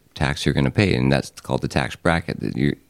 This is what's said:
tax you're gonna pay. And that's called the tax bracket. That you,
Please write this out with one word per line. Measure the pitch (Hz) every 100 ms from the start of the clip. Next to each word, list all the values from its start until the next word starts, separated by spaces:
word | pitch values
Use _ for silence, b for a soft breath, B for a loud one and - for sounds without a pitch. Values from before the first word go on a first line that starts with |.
| _
tax | - 69 69 -
you're |
gonna | 69 67
pay. | 82 98 64
And | 65
that's | 69 -
called | - - 65
the | 71
tax | - 64 -
bracket. | 87 82 - -
That | 52 58
you, | 71 -